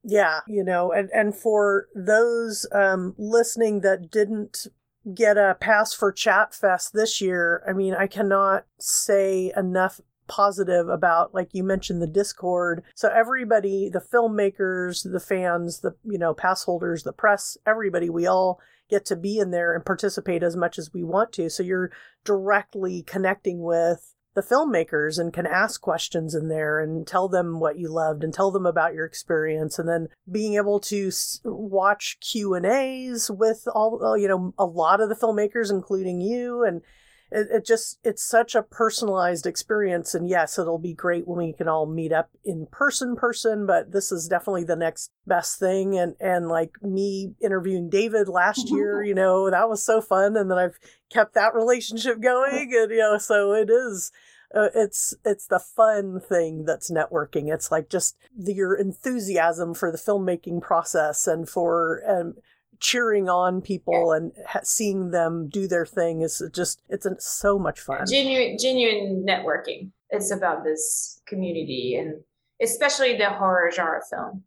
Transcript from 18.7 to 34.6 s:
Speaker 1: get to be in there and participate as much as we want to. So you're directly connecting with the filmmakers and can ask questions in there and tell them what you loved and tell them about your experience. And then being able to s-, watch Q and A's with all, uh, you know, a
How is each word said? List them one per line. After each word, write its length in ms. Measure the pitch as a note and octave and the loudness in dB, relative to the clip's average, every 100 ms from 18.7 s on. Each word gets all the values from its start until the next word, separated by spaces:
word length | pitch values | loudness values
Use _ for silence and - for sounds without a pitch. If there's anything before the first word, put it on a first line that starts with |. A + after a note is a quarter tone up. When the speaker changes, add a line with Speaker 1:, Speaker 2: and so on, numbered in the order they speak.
| _ _ | _ _
Speaker 1:
get 160 | G3+ - | -2 0
to 100 | F#3 | -4
be 220 | G3 G#3+ | -2 -2
in 120 | F#3+ | 0
there 240 | F3 F3 | 0 0
and 100 | E3 | 0
participate 580 | - F#3 G3+ G3 - E3+ | -2 -2 -2 -4 -4 0
as 140 | F3 E3+ | 0 0
much 220 | E3+ - | -2 -4
as 140 | D#3+ | -10
we 100 | F#3 | -8
want 300 | E3 F#3 A3+ | -2 0 0
to. 180 | - E3 | -2 -4
So 120 | - | -4
you're 280 | F3+ F#3 F3+ - - _ | -2 -2 -4 -8 -20 _
directly 760 | - G3 F#3+ G#3 - G3+ F#3 F3+ | -2 0 2 0 0 -6 -6 -6
connecting 600 | D3+ F#3+ F#3+ G3 G3 F3 | -6 -2 0 0 -4 -4
with 500 | E3+ E3+ E3+ E3+ - _ _ | 0 2 2 0 -6 _ _
the 80 | - | -4
filmmakers 760 | - B3+ D#4 F#3 D#3+ D3+ D3+ D#3 | 2 2 4 0 0 0 0 -2
and 140 | E3+ | -4
can 140 | F3 E3+ | -2 -2
ask 340 | F3+ G#3+ - | 0 0 -2
questions 540 | - E3 - E3+ D#3+ | -4 -2 -2 -4 -2
in 140 | D#3 D#3+ | -4 -2
there 300 | D#3 D3+ D#3 | -2 0 0
and 280 | D#3 D#3+ D#3+ | -2 -4 -2
tell 200 | F#3 F#3+ | -2 0
them 320 | F3+ E3+ E3 | 0 -2 -2
what 200 | D#3 D3+ | -2 -2
you 100 | E3+ | -6
loved 320 | D#3+ D#3 D3+ | -2 -2 -2
and 120 | D#3+ | -6
tell 160 | D#3 G3 | 0 0
them 160 | F#3+ F3+ | 2 0
about 260 | E3+ E3 | 2 0
your 140 | D#3+ D#3+ | -2 -8
experience. 720 | - - E3 D#3 D#3 D#3 - | -10 -2 -2 0 -2 -4 -4
And 100 | E3 | -2
then 200 | E3+ D#3+ _ - | -2 -4 _ -8
being 260 | G#3+ G#3+ G#3 | -4 0 0
able 220 | G3+ G3+ | 2 0
to 280 | - G#3 G3 | -2 -4 -2
s-, 320 | - - - | -4 -6 -6
watch 760 | A3 G3 G#3 F#3+ F#3+ G3+ - - | -8 -8 -2 2 2 2 -4 -10
Q 320 | - A3+ G3+ | -8 -4 -2
and 140 | F3+ F#3 | 0 2
A's 640 | C4 C4 C4 B3+ A#3 - | 2 0 -6 -8 -6 -6
with 360 | G3 A3 A3 - | 2 2 2 -2
all, 300 | A3 A3 A3 | 0 0 0
uh, 100 | A3 | 0
you 140 | G#3+ G3+ | 2 2
know, 240 | F#3 F3+ | 0 -2
a 80 | - | -2